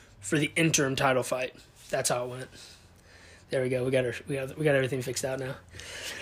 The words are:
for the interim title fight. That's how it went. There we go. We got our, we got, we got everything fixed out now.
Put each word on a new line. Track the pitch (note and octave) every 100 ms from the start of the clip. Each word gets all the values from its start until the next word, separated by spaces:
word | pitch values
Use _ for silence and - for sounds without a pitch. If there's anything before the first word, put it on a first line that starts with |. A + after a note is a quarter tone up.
| - -
for | - D3
the | D3 -
interim | D#3+ D#3 C3+ C3+
title | C#3 B2+
fight. | A#2+ B2+ B2+ - - - -
That's | C#3 -
how | B2
it | B2
went. | B2+ B2+ - - - - - - - - - -
There | C3+
we | B2+
go. | B2+
We | C3
got | C3
our, | B2 A2+ -
we |
got, | C#3 C3 D#3
we |
got | D3+
everything | C#3 C3 C3+
fixed | B2 A#2+
out | C3 C3
now. | C3 C#3 - - - - - -